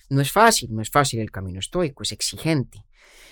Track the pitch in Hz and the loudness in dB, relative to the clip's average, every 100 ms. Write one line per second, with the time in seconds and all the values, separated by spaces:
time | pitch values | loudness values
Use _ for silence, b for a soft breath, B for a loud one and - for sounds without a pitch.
0 | _ 139 139 196 226 220 - 110 107 143 | _ 0 2 6 6 6 -2 -8 0 2
1 | 135 113 107 - 95 92 - 175 160 - | 2 -2 -6 -8 -10 -10 -8 -4 -4 -6
2 | 107 - - - 160 156 120 - - b | -10 -6 -8 -4 -2 -2 -2 -10 -20 b
3 | b b b | b b b